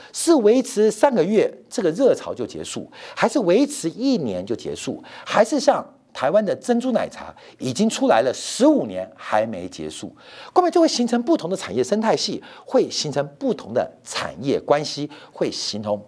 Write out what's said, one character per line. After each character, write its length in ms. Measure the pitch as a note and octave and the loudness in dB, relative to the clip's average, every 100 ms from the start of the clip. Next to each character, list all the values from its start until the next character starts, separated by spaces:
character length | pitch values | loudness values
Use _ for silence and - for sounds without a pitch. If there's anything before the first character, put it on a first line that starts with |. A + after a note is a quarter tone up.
| - | -14
是 220 | - - D#4+ | -2 4 6
维 260 | G#3 B3+ | 6 4
持 280 | B3 G#3 G#3+ | 2 2 2
三 240 | G#3+ C#4+ | 4 2
个 80 | A3+ | 4
月 300 | E3 G#3+ C3+ - - | 2 2 2 -2 -12
这 140 | - | -4
个 80 | F3+ | -2
热 240 | F3 C4 | 2 2
潮 200 | - E2+ | 2 -2
就 120 | F#2 A2+ | -8 -8
结 160 | D#2 | -10
束， 260 | E2+ - - - - | -10 -10 -12 -16 -14
还 140 | - A3+ | 0 0
是 100 | D4+ | 2
维 260 | E3+ G3+ C#4+ | 4 4 2
持 220 | - E3 | -2 -8
一 280 | F3 C4+ A#3 | -4 -2 0
年 260 | B2+ F2+ | -2 -4
就 100 | G2 | -6
结 200 | A2+ - | -6 -6
束？ 280 | - - G#2 - - | -8 -8 -10 -12 -16
还 200 | - - | -2 2
是 160 | A3+ D4 | 2 2
像 240 | - F#3 - _ _ | 2 2 0 _ _
台 180 | - C3 | -4 0
湾 140 | G3+ | 2
的 100 | G3+ | 0
珍 240 | B2+ - A#3+ | -2 -2 -2
珠 140 | B3+ | 0
奶 160 | A3+ E2 | -2 -4
茶 260 | - - - - - | -10 -18 -18 -20 -8
已 140 | B2+ | -4
经 180 | B2 A3 | 0 0
出 160 | - C4+ | 2 2
来 160 | A2+ | 4
了 100 | B2+ | 2
十 340 | - - - C#4+ | -2 -6 2 4
五 200 | C4+ A#2+ | 4 0
年 240 | F#2 F#2 - | -6 -8 -10
还 280 | - G#2+ | -2 0
没 240 | A2+ F#2+ F2+ | 0 -4 -10
结 220 | - D#2 | -8 -10
束？ 240 | - G2 - - - - | -10 -14 -16 -20 -20 -4
后 80 | - | 2
面 80 | F4+ | 4
就 100 | F4 | 4
会 60 | E4 | 4
形 200 | - A#3+ | 2 0
成 140 | A#3+ | 0
不 140 | A#3+ E4 | 2 0
同 140 | E3 | 0
的 60 | F#3 | -6
产 180 | - | -4
业 80 | G#2 | -2
生 180 | B2 G#3+ | 0 2
态 160 | A3 D#3 | 2 0
系， 260 | - C3+ - - | 0 -6 -10 -20
会 240 | - B3+ C#3+ | 0 2 2
形 220 | - D3+ | -2 -4
成 160 | C#3+ C#3+ - | -4 -4 -4
不 140 | C4+ | -4
同 220 | - - | -4 -2
的 160 | A#2 - - | -2 -2 -6
产 280 | - - F2 D#2 | -10 -8 -8 -6
业 200 | C3+ F#2 | -2 0
关 220 | - D3 | 2 0
系， 260 | D3 C#3+ D3 - - | 0 -6 -8 -12 -12
会 180 | - D3+ | -6 -4
形 320 | - - G#2 | -4 -8 -6
成 180 | G#2 G#2 | -4 -4